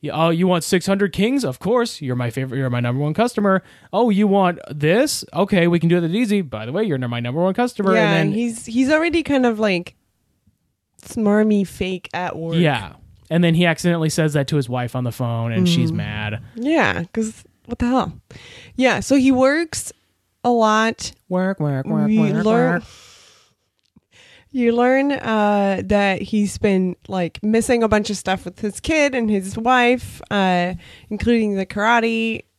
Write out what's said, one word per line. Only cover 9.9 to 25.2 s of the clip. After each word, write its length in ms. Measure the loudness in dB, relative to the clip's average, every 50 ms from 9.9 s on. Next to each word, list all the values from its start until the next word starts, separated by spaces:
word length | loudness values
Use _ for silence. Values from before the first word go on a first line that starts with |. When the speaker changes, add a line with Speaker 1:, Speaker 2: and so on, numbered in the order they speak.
| -16 _ _ _ _ _ _ _ _ _ _ _ _ _ _ _ _ _ _ _ _ _
Speaker 2:
smarmy 680 | -20 -12 -6 -2 0 2 4 4 4 4 2 2 0 -2
fake 420 | -6 -8 -6 -6 -6 -8 _ -10 -8
at 240 | -8 -6 -6 -8 -8
work. 180 | -8 -2 0
Speaker 1:
Yeah. 380 | 2 2 2 2 0 -4 -8 -14 -18 -20 -20 -20 _ _ _
And 140 | 0 2 4
then 120 | 4 4
he 100 | 4 4
accidentally 420 | 2 2 0 0 0 0 0 0 -2
says 240 | 0 0 0 0 2
that 140 | 0 -2 0
to 60 | 0
his 140 | -2 -2 -2
wife 260 | -4 -6 -6 -4 -6
on 80 | -4 -6
the 80 | -6
phone, 400 | -4 -4 -4 -4 -2 -2 -4 -2
and 160 | 0 0 2 2
she's 240 | 2 2 0 0
Speaker 2:
Mm. 40 | -2
Speaker 1:
mad. 460 | -4 -6 -6 -6 -6 -6 -6 -6 -8 -12 -14 -12
Speaker 2:
Yeah, 480 | -6 -2 0 2 2 2 2 0 -2 -6 -6
'cause 320 | _ -6 -6 -6 -6 -14 -20 _ _ _ _
what 140 | -14 -8 -4
the 80 | -2 0
hell? 260 | 0 0 -2 -2 -8 -14 _ _ -20 -20 -20 -20 -20 -20 -20 -20 -4 0
Yeah, 240 | 2 2 2 0
so 160 | 0 2 2 4
he 160 | 4 4 4
works 580 | 4 4 2 2 0 -2 -4 -6 -10 -10 -12 -16 _ _ _ _ _ _ _ _ _ _
a 40 | 0
lot. 640 | 2 2 2 2 2 2 0 0 -2 -6 -10 -14 -14 _ _ _
Speaker 1:
Work, 320 | -4 -2 -2 -2 -4 -4
work, 260 | -4 -4 -2 -4 -4 -4
work, 200 | -2 0 0 2
Speaker 2:
We 120 | 2 2
Speaker 1:
work, 260 | 2 2 0 0 2
Speaker 2:
learn, 280 | 2 2 2 2 2 0
Speaker 1:
work. 80 | -2 -6 -10 -20 -20 -20 -20 -20 -20 _ _ _ _ _ _ _ _ _ _ _ _ _ _ _ _ _ _ _ _ -20 -20 -20 -20 _ _
Speaker 2:
you 200 | _ 0 2 2 2
learn, 380 | 4 4 4 4 2 2 0
uh, 680 | -2 -2